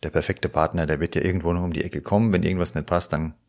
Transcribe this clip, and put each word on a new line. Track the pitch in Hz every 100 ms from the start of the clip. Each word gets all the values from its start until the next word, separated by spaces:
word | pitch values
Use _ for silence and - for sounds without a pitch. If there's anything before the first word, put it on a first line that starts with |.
der | 80
perfekte | 80 - - -
Partner, | 78 80 85 78
der | 76
wird | 82 -
ja |
irgendwo | 78 90 85
noch | 87
um | 87
die | 78
Ecke | - -
kommen. | - 101 113
Wenn | 90
irgendwas | 85 92 85 78
nicht | -
passt, | 87 -
dann | 76 80 -